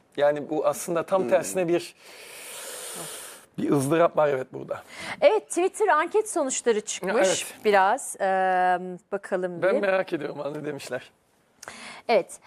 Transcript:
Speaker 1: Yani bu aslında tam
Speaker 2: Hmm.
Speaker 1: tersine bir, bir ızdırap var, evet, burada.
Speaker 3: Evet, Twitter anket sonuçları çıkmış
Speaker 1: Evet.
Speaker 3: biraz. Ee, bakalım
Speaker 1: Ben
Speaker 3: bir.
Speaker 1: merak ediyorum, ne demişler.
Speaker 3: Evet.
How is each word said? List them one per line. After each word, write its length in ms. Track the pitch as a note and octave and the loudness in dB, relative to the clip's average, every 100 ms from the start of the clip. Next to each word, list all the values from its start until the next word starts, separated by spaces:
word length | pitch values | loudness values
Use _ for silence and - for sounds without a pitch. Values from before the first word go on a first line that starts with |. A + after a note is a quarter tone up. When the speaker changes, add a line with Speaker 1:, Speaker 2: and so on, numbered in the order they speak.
| _ - | _ 2
Speaker 1:
Yani 340 | C#3+ D3 C#3 | 2 2 -2
bu 160 | D#3 - | -2 0
aslında 360 | C#3+ - E3+ D#3 | 0 -2 -4 0
tam 160 | F#3+ | 0
Speaker 2:
Hmm. 60 | F3+ | 2
Speaker 1:
tersine 380 | F3+ D3 F3+ E3+ | 2 2 -2 0
bir, 260 | E3+ - - - - - - - - - - - F3 D#3+ - - - - - | 0 -2 -14 -20 -20 -20 -18 -16 -14 -14 -14 -12 -12 -12 -14 -16 -20 -16 -6
bir 120 | - | 0
ızdırap 460 | C#3+ C3+ E3 E3+ E3 | 0 2 4 4 4
var, 120 | D3+ | 2
evet, 240 | C3+ C3 | 2 -4
burada. 300 | C3+ C3+ - - - - - | -10 -10 -12 -12 -14 -12 2
Speaker 3:
Evet, 280 | D4 G#4 - | 4 4 0
Twitter 400 | - F#4 - G#4 | 0 0 2 2
anket 420 | D4+ E4+ G#4 G#4+ | 2 2 0 0
sonuçları 500 | E4+ C4+ - B3 G#3+ | -2 -2 0 0 0
çıkmış 340 | - - F#3 G#3+ F#3+ | -2 -4 0 2 2
Speaker 1:
Evet. 180 | E3 - - | 2 -4 -2
Speaker 3:
biraz. 520 | G#3+ G3+ F#3+ G3 - - | 4 6 6 2 -4 -4
Ee, 40 | G3 F#3+ F#3 F#3 F3+ F3+ F#3 F3+ _ | 0 2 2 2 2 2 -2 -12 _
bakalım 500 | G3 - F#3 F3+ F3 | -8 -4 -4 -4 0
Speaker 1:
Ben 140 | F3 G#3 | 0 2
Speaker 3:
bir. 40 | |
Speaker 1:
merak 320 | G3 F#3+ F#3 | 2 0 0
ediyorum, 260 | E3 C#3+ C#3 C#3+ | -4 -4 -6 -8
ne 100 | D3+ | -6
demişler. 460 | D3 C#3 - B2+ - _ _ _ _ _ - - - - - | -8 -10 -8 -10 -10 _ _ _ _ _ -18 -18 -16 -10 2
Speaker 3:
Evet. 300 | A3 E3+ - | 2 2 -8